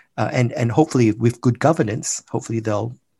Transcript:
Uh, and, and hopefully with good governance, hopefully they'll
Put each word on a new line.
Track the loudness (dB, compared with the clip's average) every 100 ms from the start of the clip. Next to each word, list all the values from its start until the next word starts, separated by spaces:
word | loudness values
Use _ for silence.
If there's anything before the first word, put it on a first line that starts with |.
| _ -4
Uh, | -2
and, | 0 0
and | 0 0
hopefully | 2 2 4 2
with | 4 0 2
good | -2 2
governance, | 0 2 0 -2 -6 -10 _
hopefully | -8 -6 -6
they'll | -2 -4 -4 -10 _ _